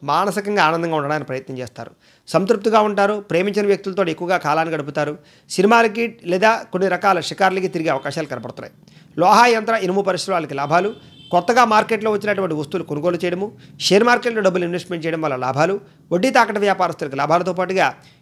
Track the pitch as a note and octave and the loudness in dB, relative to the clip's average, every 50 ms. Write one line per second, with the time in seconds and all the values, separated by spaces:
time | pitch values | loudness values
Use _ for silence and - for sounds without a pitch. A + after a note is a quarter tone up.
0 | C#3 C#3 D3 E3 G3 G#3 F3 G#3 G3 G#3 G#3 G3+ D#3+ D#3 E3 E3 E3+ E3 D#3+ D3+ | -6 -2 0 0 0 0 -2 -4 -4 -2 2 2 4 4 2 0 -2 -2 -2 -2
1 | C#3 C#3+ D3+ D3+ C3+ - C3 C3+ C3+ - C3 B2 B2+ A2+ - A#2+ A#2 - - _ | -2 -2 -4 -4 -4 -6 -8 -8 -8 -10 -10 -10 -10 -12 -12 -16 -16 -16 -18 _
2 | _ _ _ _ _ - - E3 G3 F#3+ A#3 A3 - A3 A3 G#3+ G#3+ G#3 G3+ G3+ | _ _ _ _ _ -2 0 0 2 2 2 2 2 2 4 4 4 2 2 2
3 | G3+ G3+ G#3+ G#3 G#3 - D#3 E3+ F#3+ G#3 G3 G#3 G3+ G3 G3 F#3 G3 G3 F3+ G3 | 2 2 0 -2 -4 -2 0 0 0 0 0 0 0 0 0 0 -2 -6 -4 -2
4 | F#3 E3 D#3 - F3+ F3 F#3 E3 - D3 D3+ D#3+ E3 E3 D#3+ D3+ C#3 D3 C#3 D3+ | -2 -2 -2 -4 -2 -2 -2 0 0 0 0 0 0 -2 -4 -6 -6 -6 -4 -4
5 | D3 D3 D3+ - _ _ _ _ _ - - - F#3 G#3+ A#3 A#3 A#3 A3 G3+ A#3 | -4 -4 -6 -10 _ _ _ _ _ -6 -2 0 4 6 6 6 4 2 0 -4
6 | A#3 A3+ A3+ - - F3 F3+ F#3 G#3 A3 A3+ G3+ - - - F3+ G3 F#3 F3+ F3 | -6 -6 -8 -10 -6 -4 0 2 2 2 2 0 -4 -8 -4 -2 -2 -2 -2 0
7 | - G3 F#3+ E3+ D3 - D#3+ - G3 F#3+ F#3 F#3+ F#3 F3 F3+ E3 D#3+ D#3+ C#3 C3+ | 0 0 0 0 -2 -6 -2 0 0 0 2 0 -4 -4 -4 -4 -2 -2 -2 -2
8 | - C#3+ C#3 E3 D#3 C3+ C3 A#2+ A#2 A#2+ - - A#2 - - _ _ _ _ _ | -4 -6 -6 -6 -8 -8 -8 -10 -10 -12 -14 -14 -16 -18 -20 _ _ _ _ _
9 | _ _ _ - F3 F#3+ G#3 A3 A#3+ B3 A3+ A3 G#3+ A3+ A3+ A3 F#3+ F3+ F#3+ G3+ | _ _ _ 2 4 6 6 6 6 6 4 2 0 -2 -2 -2 -2 -2 -2 0
10 | F#3 F#3 F3+ E3+ - F#3+ F#3+ E3+ D#3 C3+ C#3+ C#3 C#3+ C#3+ D#3+ F3 F#3+ G#3+ A3 - | 0 0 -2 -2 -4 -4 -4 -4 -4 -4 -6 -6 -2 2 2 2 2 0 -6 -10
11 | - - - - - - F3 F3 E3+ - A3+ B3+ A#3+ A3 G#3+ G#3+ G#3+ G#3+ A3+ G#3 | -18 -20 -20 -20 -8 -2 0 0 2 2 4 4 4 4 4 2 2 2 -2 -2
12 | G#3+ A3 G#3 G3+ G#3 G#3 G3+ G3 F#3+ F3 D#3 D3+ C#3 D3 - F3 - - D3 D3 | -2 -2 -2 -2 -2 -2 -2 -2 -2 -2 -4 -4 -4 -6 -6 -8 -6 -6 -6 -2
13 | D#3 F3+ F3 D#3+ F3+ F3 F3+ F3+ G3+ A3+ - - - - - - - - F3+ G#3 | -2 -2 -2 -2 -2 -4 -4 -4 -6 -8 -10 -16 -20 -20 -12 -8 0 2 4 4
14 | A#3 A#3+ A#3+ B3 A#3+ A#3+ A3+ A3 G3 F#3+ F3 F#3 F3 E3+ F3 F3+ F3 - F3 E3 | 6 4 4 2 2 -2 -2 0 0 0 0 0 -2 -2 -4 -6 -6 -8 -10 -6
15 | D3+ E3 D#3+ D#3+ D#3 D3 C3+ B2+ B2+ C3 C3+ C#3+ D#3+ F#3 G3 G#3 - - _ _ | -4 -4 -4 -2 -2 -4 -4 -2 -4 -2 2 2 2 2 0 -4 -8 -14 _ _
16 | _ _ E3+ F3+ G3+ C4+ - B3+ A3+ A3 G#3 G#3 G#3 G3+ F#3 F3 F3+ E3+ C#3+ - | _ _ -2 0 0 2 4 4 2 2 0 0 0 0 2 2 0 -2 -2 -6
17 | E3 C#3 C3+ C#3 C#3+ D3 E3 F3 F3+ F#3 F3 F#3 F3+ F3 F#3+ F#3+ D#3 C3 - - | -8 -6 -4 -4 0 2 2 2 2 -2 -2 -4 -4 -2 0 0 0 0 0 -4
18 | - _ _ _ | -14 _ _ _